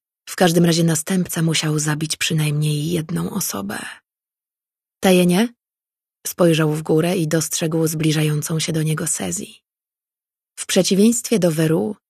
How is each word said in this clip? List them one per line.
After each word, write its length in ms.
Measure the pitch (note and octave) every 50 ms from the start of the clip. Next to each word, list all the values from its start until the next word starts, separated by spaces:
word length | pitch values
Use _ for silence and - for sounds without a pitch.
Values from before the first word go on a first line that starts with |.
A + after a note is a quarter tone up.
| _ _ _ _ _ -
W 80 | -
każdym 280 | - F#3+ F3 E3 F3 E3+
razie 200 | E3+ E3 E3 E3+
następca 580 | E3 D#3+ D#3 - - F#3+ F#3 F3 - - F3 E3
musiał 360 | D#3+ D#3 - - D#3 D3+ D3+
zabić 380 | D3 D3+ D3+ D3 D#3 D#3 -
przynajmniej 760 | - - - E3+ D#3 D3+ D3+ D3 D3 D3+ D3+ D3+ D3 D3 D#3+
jedną 400 | F3 E3+ D#3+ D#3+ E3+ E3+ E3+ F#3
osobę. 480 | - G3+ - - - G3 G3 G3 - - - - - - _ _ _ _ _ _ _ _ _ _ _ _ _ _ _ _ _ _ _ _
„Tajenie?”, 480 | - G3 F#3 F3+ F3+ F3+ F3 F#3 A#3 A#3+ - _ _ _ _ _ _ _ _ _ _ _ _ _ -
spojrzał 460 | - - - F#3 E3+ E3 D3+ D#3+ D3+ D3+
w 100 | D#3 D#3
górę 340 | - D#3+ D#3 D#3+ E3+ F#3
i 120 | F3+ E3 D3+
dostrzegł 580 | D#3+ D#3+ D#3 - - - F3 D#3 E3 D#3+ E3
zbliżającą 720 | D#3 E3 D#3 D#3 D#3+ D3+ D#3 D#3 D3+ D3+ D3 C#3+ - E3 D#3+
się 120 | D#3 - D#3+
do 100 | D#3+ D#3
niego 240 | D#3 D#3 D#3 E3+
Sezi. 560 | D#3+ - - G3 F#3 F3 G3 G#3 - - - _ _ _ _ _ _ _ _ _ _ _ _ _ _ _ _ _ _ _ -
W 80 | -
przeciwieństwie 720 | - - G3+ F3 - G3 F#3 G3+ A3+ A#3+ - - - A#3+ G3+
do 120 | F3 F3
Veru 460 | D#3 D#3 D#3+ D#3 D#3+ F3 G#3 G#3+ G#3+ - _ _